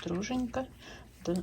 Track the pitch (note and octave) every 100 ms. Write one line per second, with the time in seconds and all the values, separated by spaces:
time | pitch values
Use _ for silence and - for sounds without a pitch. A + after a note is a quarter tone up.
0 | F3 F3 G#3+ B3+ B3 B3+ C4 - - -
1 | - - - F3